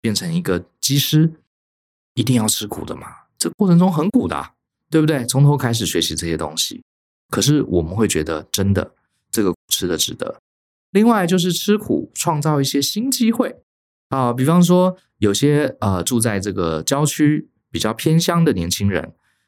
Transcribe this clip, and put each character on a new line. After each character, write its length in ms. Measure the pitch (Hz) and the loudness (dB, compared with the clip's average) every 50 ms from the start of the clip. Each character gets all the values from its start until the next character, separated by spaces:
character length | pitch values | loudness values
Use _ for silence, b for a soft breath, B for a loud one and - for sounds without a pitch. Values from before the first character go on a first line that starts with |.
变 120 | - 117 104 | -4 -4 -4
成 180 | 101 92 87 | -4 -4 -4
一 100 | 82 87 | -4 -2
个 240 | 87 95 92 87 - _ _ _ | -2 -2 -2 -4 -4 _ _ _
机 200 | - - 135 143 | -4 -2 0 0
师， 320 | 135 - - 156 160 160 160 - _ _ _ _ _ _ _ _ _ _ _ _ _ _ _ | 0 2 2 4 4 2 0 -6 _ _ _ _ _ _ _ _ _ _ _ _ _ _ _
一 80 | - | -2
定 140 | 110 123 127 | 0 2 2
要 120 | 120 107 107 | 2 2 0
吃 200 | - - 107 101 | -2 -4 -6 -8
苦 160 | - - - | -10 -10 -10
的 100 | - - | -12 -12
嘛？ 120 | - - - - - _ _ _ - | -14 -16 -18 -20 -20 _ _ _ -8
这 120 | - - | -6 -6
过 160 | - - 208 185 | -2 0 2 4
程 100 | 170 170 | 6 6
中 120 | 180 190 | 4 4
很 180 | 175 151 151 196 | 2 0 0 0
苦 180 | - 254 - - | 0 0 0 -2
的 80 | - | -4
啊， 160 | 71 78 - _ _ _ _ _ _ _ _ | -6 -8 -10 _ _ _ _ _ _ _ _
对 80 | - 160 | 0 2
不 80 | 156 151 | 2 2
对？ 160 | 160 135 120 | 0 0 -2
从 180 | 123 - 135 143 | -2 2 4 4
头 120 | 143 147 | 4 4
开 160 | 135 135 120 | 2 0 -2
始 140 | 117 113 110 | -2 -2 -2
学 160 | 87 - 87 | -2 -2 -2
习 120 | 80 - 80 | -2 -2 -4
这 140 | - 85 85 | -6 -4 -4
些 80 | 80 | -4
东 200 | 76 78 73 78 - | -4 -6 -4 -4 -4
西， 260 | - - - - - _ _ _ _ _ _ _ _ _ | -4 -4 -6 -12 -18 _ _ _ _ _ _ _ _ _
可 120 | - - | -4 0
是 220 | 98 143 151 147 - | 2 2 2 2 0
我 180 | - - 90 | 0 0 -2
们 140 | 80 80 90 | -2 -2 -2
会 120 | 107 113 92 | -2 0 0
觉 160 | - 82 78 | 0 -2 -4
得 220 | 82 80 76 76 - | -4 -6 -8 -8 -6
真 220 | - - 98 98 98 | -4 -2 0 0 0
的 200 | - - - _ _ _ _ _ _ _ _ | 0 -2 -6 _ _ _ _ _ _ _ _
这 100 | - 117 | -2 -2
个 140 | 104 92 - - _ - | 0 0 -2 -4 _ -6
吃 180 | - - 98 90 | -4 -4 -2 -2
的 100 | 87 78 | -2 -2
值 160 | - - - | -2 -4 -6
得。 260 | - - - - - _ _ _ _ _ _ _ _ _ _ | -8 -10 -10 -10 -12 _ _ _ _ _ _ _ _ _ _
另 160 | - 196 220 233 | 0 2 4 4
外 180 | 233 208 180 | 4 2 2
就 120 | 165 190 185 | 2 2 2
是 160 | 170 180 165 | 0 0 -2
吃 240 | - - - 208 208 | -2 0 0 0 0
苦 340 | 214 - 101 76 - - - | 0 -2 -2 -2 -4 -6 -10
创 280 | - - 175 160 147 | -6 -4 -2 -2 0
造 180 | 147 160 151 143 | 0 0 0 0
一 40 | 139 | 0
些 160 | 135 - 143 | 0 0 -2
新 280 | 139 - - 208 233 269 | -2 -2 -2 -4 -4 -2
机 220 | 254 - 240 220 | -2 0 2 2
会 300 | 226 - 240 165 - - _ _ _ _ _ _ _ _ _ - | 2 0 -2 -4 -6 -12 _ _ _ _ _ _ _ _ _ -4
啊， 240 | - 135 127 120 120 | -2 0 0 0 0
比 100 | 131 131 | 0 2
方 180 | 143 165 180 | 4 4 6
说 360 | 175 170 180 180 180 185 185 B B B B - | 6 6 4 4 4 2 0 B B B B -2
有 140 | 107 104 101 | 0 0 2
些， 440 | - - 147 147 147 151 - - - | 2 2 2 2 2 0 -2 -4 -2
呃， 240 | - 101 95 90 82 | -2 0 0 0 0
住 160 | - 123 117 | -2 0 0
在 200 | 110 120 104 98 | 0 0 0 -2
这 120 | 92 104 | -4 -4
个 320 | 87 - 87 82 80 78 80 | -2 -2 -2 -2 -2 -2 -4
郊 220 | - 139 143 151 | -6 -4 -2 -2
区 420 | 139 - - 156 147 151 151 - - _ _ _ _ | -2 0 2 2 2 2 0 -4 -8 _ _ _ _
比 80 | - 113 | -8 -6
较 140 | - 107 110 | -4 -4 -4
偏 260 | - - 160 160 165 | -2 0 2 2 2
乡 240 | 170 - 175 170 165 | 2 2 2 2 2
的 80 | 151 | 2
年 180 | 127 95 85 87 | 2 0 -2 -4
轻 200 | 90 - - 196 | -2 -2 0 0
人， 240 | 196 117 - - - _ _ _ _ _ _ | 0 -2 -4 -8 -12 _ _ _ _ _ _